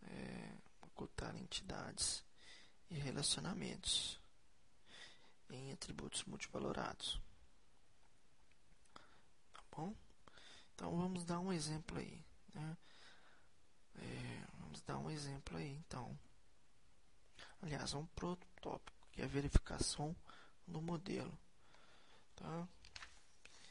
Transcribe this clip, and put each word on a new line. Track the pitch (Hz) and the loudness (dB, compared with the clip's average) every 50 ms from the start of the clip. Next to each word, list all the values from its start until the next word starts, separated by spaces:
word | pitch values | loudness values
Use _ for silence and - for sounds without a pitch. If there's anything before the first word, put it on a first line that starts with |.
É, | - - - - 65 64 62 58 55 53 60 - - - - - | -8 -6 -4 -2 -2 -2 -2 -2 -4 -6 -6 -8 -12 -14 -14 -14
ocultar | - - - - 143 - - - - 113 - | -14 -10 -4 -4 -4 -2 0 0 0 0 0
entidades | - 190 - - - 196 185 - - - - - - - - - - - - - - - - - - - - - - - - | -2 -2 0 0 0 0 0 0 0 0 -2 2 4 6 6 4 2 0 -8 -12 -12 -12 -10 -10 -12 -12 -14 -14 -14 -8 -2
e | 175 | 0
relacionamentos | 143 143 135 - - 147 - - - - - - 175 147 123 - - - - - - - - - - - - - - - - - - - - - - - - - - - - - - - - - - - - | 2 4 4 4 6 6 6 6 6 4 2 2 2 2 0 0 0 4 6 6 6 6 4 0 -2 -8 -12 -14 -14 -14 -14 -14 -14 -14 -14 -14 -14 -12 -12 -10 -10 -10 -10 -10 -12 -14 -14 -14 -14 -10 -6
em | 139 127 135 135 135 | -4 -4 -2 -2 -2
atributos | - - - - - - - - - - | -4 -2 -4 -2 -2 -2 0 0 0 0
multivalorados. | - - 71 - - - - 67 69 - - - - - - - - - - - - - - - - - - - - - - - - - - - - - - - - - - - - - - - - - - - - - - - - - - - - - - - - - | 0 -2 -2 -2 0 2 4 4 4 4 4 4 2 2 0 0 2 2 2 2 0 -6 -12 -14 -16 -16 -16 -14 -16 -14 -14 -14 -14 -14 -14 -14 -14 -14 -14 -14 -14 -14 -14 -14 -14 -14 -14 -14 -14 -12 -12 -12 -12 -10 -12 -10 -12 -12 -14 -14 -14 -14 -14 -14 -12 -12
Tá | - - - - | -12 -10 -6 -2
bom? | - 156 196 214 - - - - - - - - - - - - - - - - | 2 2 2 0 -2 -6 -12 -12 -12 -12 -12 -10 -10 -10 -10 -12 -12 -12 -12 -6
Então | - 180 170 170 | -2 2 6 8
vamos | 170 180 185 185 175 175 | 8 8 8 6 4 4
dar | 170 175 175 | 4 4 6
um | 185 190 | 6 6
exemplo | 185 165 151 151 156 156 156 - - - | 6 6 6 4 4 2 2 2 2 2
aí, | - - - - - - - - - - - | 0 0 -2 -6 -10 -10 -12 -14 -14 -8 -2
né? | 151 151 160 165 - - - - - - - - - - - - - - - - - - - - - - - - | 0 0 0 0 -2 -6 -14 -14 -14 -14 -14 -12 -12 -14 -14 -14 -14 -14 -16 -14 -16 -16 -16 -14 -14 -14 -10 -8
É, | - 120 120 123 127 123 120 117 - - - - - | -6 -4 -2 -2 0 0 -2 -2 -2 -4 -6 -6 -6
vamos | - - 151 - | -6 -6 -6 -4
dar | - - 139 | -2 0 2
um | 139 143 156 | 2 2 2
exemplo | 156 151 143 139 139 139 - - 170 | 2 2 0 0 0 0 0 0 0
aí, | 165 160 147 139 | 2 0 0 0
então. | 151 165 - - 131 120 117 139 147 - - - - - - - - - - - - - - - - - - - - - - - - - - - - | -4 -4 -2 -2 -2 -2 -2 -4 -6 -8 -12 -14 -14 -12 -12 -12 -12 -14 -14 -14 -14 -14 -14 -14 -14 -14 -14 -12 -14 -12 -12 -10 -10 -10 -10 -8 -4
Aliás, | - 156 147 - - 120 | 0 2 2 2 2 2
vamos | - 143 156 165 - | 2 2 0 0 0
pro | - - 175 | 2 4 4
outro | 180 - - - - - | 2 2 -2 -12 -12 -4
tópico, | - - 135 - - - - - - - | 0 0 0 0 -2 -8 -12 -12 -14 -6
que | - - | 0 2
é | 120 | 2
a | |
verificação | 131 135 139 143 - - - - - - - - - - - 143 151 175 - - - - - - - - - - | 6 6 6 6 12 12 12 12 12 4 4 4 4 6 4 4 4 2 0 -4 -10 -12 -12 -12 -14 -14 -12 -8
do | - 170 156 | -2 0 2
modelo, | 160 170 175 165 147 - 120 127 123 127 143 135 - - - - - - - - - - - - - - - - - - - | 4 4 4 4 4 2 2 2 2 0 -4 -6 -10 -14 -14 -14 -14 -12 -12 -12 -12 -12 -12 -14 -12 -14 -14 -14 -14 -12 -8
tá? | - 185 156 160 170 175 180 - - - - - - - - - - - - - - - - - - - - | -4 -2 0 0 0 0 -2 -6 -12 -12 -10 -8 -8 -8 -8 -10 -14 -14 -14 -14 -12 -12 -10 -10 -10 -10 -12